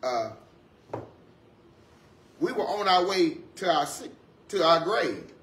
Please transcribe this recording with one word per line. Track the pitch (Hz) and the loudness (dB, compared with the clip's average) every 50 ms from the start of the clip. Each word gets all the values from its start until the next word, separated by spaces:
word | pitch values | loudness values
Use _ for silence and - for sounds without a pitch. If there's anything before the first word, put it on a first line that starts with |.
| - | -4
Uh, | 127 123 117 113 110 110 - - - - - _ _ _ _ _ _ - - - - - - - - - _ _ - - _ _ - - _ - _ - _ _ - _ _ - - _ - | -2 -2 -2 -4 -4 -8 -16 -20 -20 -20 -20 _ _ _ _ _ _ -12 -12 -12 -14 -20 -20 -20 -20 -20 _ _ -20 -20 _ _ -20 -20 _ -20 _ -20 _ _ -20 _ _ -20 -20 _ -4
we | 151 180 | -4 -2
were | - - 190 | -2 -2 -4
on | - 185 208 202 190 | -2 -2 -2 2 2
our | 185 180 180 185 | 4 4 4 2
way | 196 190 175 160 147 - - - - | 2 2 2 2 0 -4 -14 -20 -16
to | - 190 180 | -6 -2 0
our | 165 151 143 147 | 2 2 0 -2
si-, | - - - - - - - _ - - - - | -6 -12 -14 -16 -18 -20 -20 _ -20 -20 -18 -6
to | - 196 170 | -2 2 4
our | 160 165 165 160 | 6 6 6 4
grave. | 170 208 233 170 139 - - - - - - | 0 0 0 0 -2 -4 -6 -10 -16 -20 -20